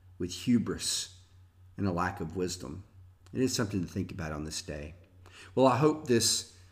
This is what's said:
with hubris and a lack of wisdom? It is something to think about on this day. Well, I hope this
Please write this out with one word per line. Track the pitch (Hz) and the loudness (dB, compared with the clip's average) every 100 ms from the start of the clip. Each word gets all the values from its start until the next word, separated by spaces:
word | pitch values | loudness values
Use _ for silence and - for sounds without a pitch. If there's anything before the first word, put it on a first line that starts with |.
| - - | -20 -8
with | 90 | -8
hubris | - 123 120 92 80 - - - - - - - _ - - | -4 2 2 2 -2 -2 -4 -6 -14 -20 -20 -20 _ -16 -4
and | |
a | 101 | -2
lack | 87 90 - | 0 0 -2
of | 82 95 | -6 -2
wisdom? | 90 90 64 90 - - - _ - | -4 -4 -10 -12 -14 -20 -20 _ -8
It | 117 | 0
is | 127 | 0
something | - 101 101 | 2 0 0
to | 82 | -2
think | 101 87 | -4 -4
about | 82 78 | -6 -6
on | 76 | -6
this | 76 - | -6 -8
day. | - 76 76 - - - - - - 123 | -8 -10 -10 -16 -20 -20 -20 -20 -4 4
Well, | 131 | 6
I | 120 | 6
hope | 156 156 - | 4 4 4
this | 117 - - - - - | 4 4 0 -4 -18 -20